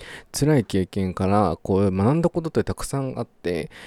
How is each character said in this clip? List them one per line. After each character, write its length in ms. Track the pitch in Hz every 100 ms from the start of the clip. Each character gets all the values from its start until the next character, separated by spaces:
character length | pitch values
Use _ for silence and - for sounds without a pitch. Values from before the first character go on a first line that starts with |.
| - - -
辛 260 | - 147 151
い 60 |
経 200 | 104 98
験 300 | 92 - 95
か 120 | 90 95
ら 280 | 101 98 80
こ 140 | - 95
う 200 | 101 92
学 180 | 101
ん 60 | 156
だ 60 | 170
こ 140 | -
と 60 | 160
っ 40 |
て 120 | 123
た 100 | 101
く 100 | -
さ 140 | - 139
ん 200 | 131 -
あ 40 |
っ 40 | 120
て、 440 | _ 87 87 - -